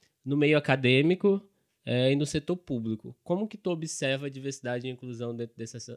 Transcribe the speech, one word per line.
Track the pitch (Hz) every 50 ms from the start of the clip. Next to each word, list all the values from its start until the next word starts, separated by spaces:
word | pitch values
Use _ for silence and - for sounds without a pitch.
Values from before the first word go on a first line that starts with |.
| _ _ _ _ _
no | 127 143
meio | 147 143 147 151
acadêmico, | 147 143 - 135 135 131 123 127 135 147 165 185 185 - 202 196 196 - _ _ _ _ _ _ _ _
é, | 120 120 123 127 131
e | 139
no | 143 147
setor | 143 - 156 151 - 180
público. | 180 - - 135 117 110 113 110 110 - 120 123 _ _
Como | - 175 196 220
que | 214 -
tu | 202 - 185
observa | 175 160 160 160 - - 156 135 135 135 143
a | 139
diversidade | 135 135 135 139 135 - - 123 123 123 120
e | 127
inclusão | 127 123 131 127 120 113 120 120 120
dentro | 117 117 113 _
dessas, | - 113 - - 117 - - 117